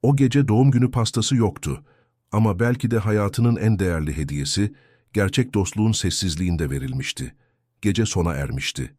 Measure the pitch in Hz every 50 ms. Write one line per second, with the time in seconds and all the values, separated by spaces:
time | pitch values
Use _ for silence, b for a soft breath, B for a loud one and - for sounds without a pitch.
0 | - 143 143 135 139 127 - 143 143 143 107 110 131 139 131 120 127 123 131 120
1 | 117 110 - 117 110 - 135 123 113 98 - - - 76 67 - b b b b
2 | b b b b _ _ - 104 110 110 98 90 117 120 123 117 - 113 117 113
3 | 95 107 107 107 101 101 - - 117 120 117 - 95 110 110 90 95 90 85 80
4 | 76 76 76 78 76 69 71 71 69 71 - 95 101 101 B B B B B B
5 | B B _ - 101 95 113 - 123 123 - 104 95 - - 104 107 110 107 -
6 | - 92 82 - - 92 78 78 92 90 87 80 82 69 69 69 65 65 64 131
7 | 131 - - - 131 - - _ _ _ _ _ _ _ _ _ - 104 98 107
8 | 113 104 - 95 85 85 80 67 71 67 113 - - - - - 65 60 -